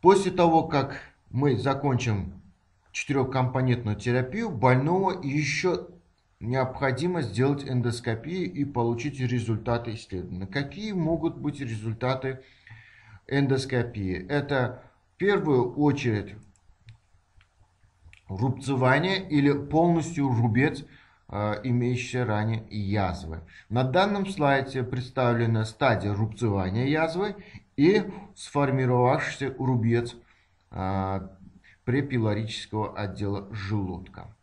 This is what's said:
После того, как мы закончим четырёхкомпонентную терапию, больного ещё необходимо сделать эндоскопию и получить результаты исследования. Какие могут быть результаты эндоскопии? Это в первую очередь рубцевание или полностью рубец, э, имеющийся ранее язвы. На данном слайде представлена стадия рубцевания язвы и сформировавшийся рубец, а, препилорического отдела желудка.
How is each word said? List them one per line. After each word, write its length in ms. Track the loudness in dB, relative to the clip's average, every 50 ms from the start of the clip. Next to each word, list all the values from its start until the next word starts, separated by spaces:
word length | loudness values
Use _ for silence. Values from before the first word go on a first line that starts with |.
После 320 | 10 8 8 8 6 0 2
того, 340 | 4 4 6 6 4 2
как 340 | 4 0 0 0 0 -4 -12 -14 -16 _ _ _ -6
мы 260 | -2 2 2 2 2
закончим 840 | 2 2 0 0 0 0 0 0 2 2 0 0 0 -2 -6 -10 -14 -18 -20 -20 _ _ _ _ _ _ _
четырёхкомпонентную 1040 | _ -10 -4 -2 0 0 0 0 0 0 0 0 0 0 2 2 2 2 0 -2 -4
терапию, 540 | -2 0 0 0 0 0 0 -2 -4 -4 -4
больного 720 | -4 2 4 4 4 6 4 2 2 2 2 0 -2 -2 -4
ещё 680 | -2 -2 0 0 0 -2 0 0 0 0 0 -4 -10 -18 -20 _ _ _ _ _ _ _ _
необходимо 840 | -6 -2 0 0 0 -2 -2 -2 0 0 0 0 0 0 0 0 -2
сделать 400 | -2 0 2 2 2 2 0 -2
эндоскопию 920 | -2 -2 0 0 0 -2 -2 -2 -4 -4 -4 -4 -6 -4 -4 -4 -4 -2
и 120 | -4 -4
получить 560 | -2 0 0 0 0 0 -2 -4 -6 -4 -2
результаты 760 | -2 0 0 0 0 0 -2 -2 0 -2 -2 -2 -2 -6 -10
исследования. 540 | -10 -12 -10 -8 -8 -8 -6 -8 -8 -10 -6
Какие 420 | -4 -6 -6 -6 -8 -10 -8 -6
могут 480 | -4 -2 0 0 0 0 -2 -4 -4 -4
быть 220 | -6 -8 -6 -6
результаты 840 | -8 -8 -8 -6 -6 -6 -6 -4 -2 -2 -2 -2 -4 -6 -8 -8 -12 -20 -20 _ _ -20 -20 -20 -20 -20 -20 -20 -20 -20 -20 -20 _ -2
эндоскопии? 1000 | 0 2 2 4 2 0 0 0 -2 -2 -2 -2 -4 -6 -4 -4 -4 -4 -4
Это 560 | -2 -2 -2 -2 0 0 0 0 0 -2 -8 -16 -20 _ _ _ _ _
в 40 | _
первую 540 | 0 2 2 2 2 2 4 4 2 2 0
очередь 600 | 2 2 2 2 2 0 0 0 0 -2 -6 -12 -18 -20 -20 -20 _ _ _ -20 _ _ -20 -20 -20 _ _ _ _ _ _ _ -20 _ _ _ _ -20 _ _ _ _ _ _ _ _ -20 -20 -20 _ -10
рубцевание 1000 | -4 -2 0 -2 -2 -2 -4 -2 0 2 4 4 4 4 2 0 -2 -2 -2 0
или 240 | 0 4 4 4 2
полностью 760 | 2 -2 0 2 4 4 4 4 2 0 -2 -4 -2 -2 0
рубец, 560 | 2 2 2 2 4 4 2 2 0 -2 -12 -16 -20 -20 -20 _ _ _ _ _
э, 320 | -6 -4 -2 -2 -2 -2 -2
имеющийся 600 | 0 0 2 2 0 0 -2 -4 -4 -4 -4 -2
ранее 420 | 0 0 0 0 0 -2 -4 -6 -8
язвы. 720 | -8 -6 -4 -2 0 0 0 0 -2 -4 -8 -10 -10 -12 -12 -16 -20 -20 -14 _
На 160 | -2 0 0
данном 420 | 2 4 2 2 2 2 0 -2
слайде 560 | -4 -2 0 2 4 4 4 2 -2 -4 -4 -4
представлена 840 | -2 -4 -6 -6 -6 -2 0 2 2 2 2 2 2 2 2 0
стадия 480 | -2 -2 _ 2 2 2 2 0 -2 0
рубцевания 720 | 0 -2 -2 -2 -2 -2 0 2 2 0 0 0 0 0
язвы 500 | 0 0 0 0 0 0 -2 -2 -4 -4 -8 -14 -18 -20 -20 -20 _ _ 4 6
и 220 | 6 6 6 2 0 -8 -12 -14 -18 -18
сформировавшийся 1200 | -18 -20 -4 0 0 2 2 2 2 2 2 4 4 6 6 4 2 0 -4 -6 -4 -6 -6 -4 -2
рубец, 560 | 0 2 2 2 4 4 2 2 2 -2 -8 -12 -20 _ _ _ _ _ _ _ _ _
а, 680 | -8 -4 -4 -2 0 0 0 0 -2 -4 -6 -8 -16 -18 -20 -20 -20 -20 _ -20 -20 _ _
препилорического 1120 | -2 0 0 0 -2 -2 0 0 0 0 -2 -4 -6 -8 -10 -12 -6 -4 -4 -4 -4 -4
отдела 560 | -6 -6 -6 -6 -4 -4 -4 -4 -4 -6 -8 -10
желудка. 800 | -10 -6 -4 -2 -2 -2 -4 -6 -8 -10 -14 -16 -16 -18 -18 -20 _